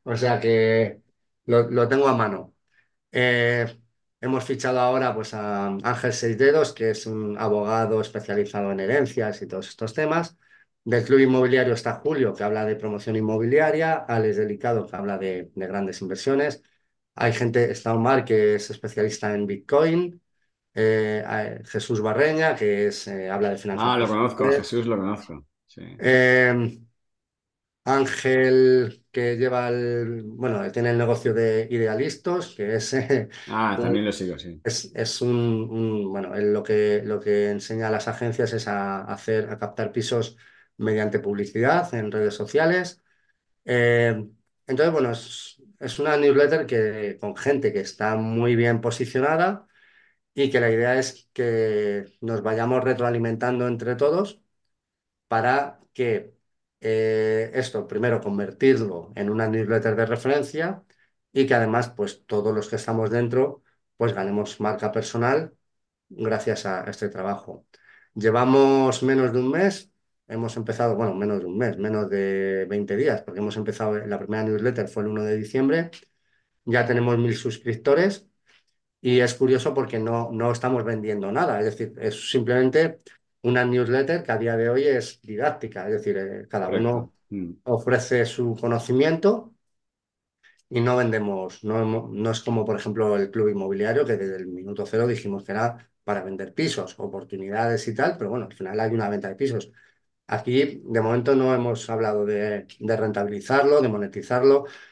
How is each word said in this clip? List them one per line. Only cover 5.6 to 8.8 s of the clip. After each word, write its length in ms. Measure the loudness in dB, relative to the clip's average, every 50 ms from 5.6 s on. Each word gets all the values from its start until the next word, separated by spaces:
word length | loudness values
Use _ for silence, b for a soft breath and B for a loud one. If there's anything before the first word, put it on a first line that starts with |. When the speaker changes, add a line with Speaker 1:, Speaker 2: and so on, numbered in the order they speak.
| -2 -4
Speaker 1:
Ángel 440 | -4 -4 -2 -2 -2 -2 -2 -2 -2
Seis 240 | -2 -2 -2 2 4
Dedos, 340 | 6 6 6 6 4 2 0
que 180 | -2 -2 0
es 160 | 0 -2 -4
un 320 | -6 -6 -6 -4 -4 -4 -2
abogado 640 | 0 0 2 2 2 2 2 2 2 2 2 0
especializado 720 | -2 -2 -6 -10 -8 -2 -2 -2 -2 0 -2 -4 -4 -2 -2
en 80 | -2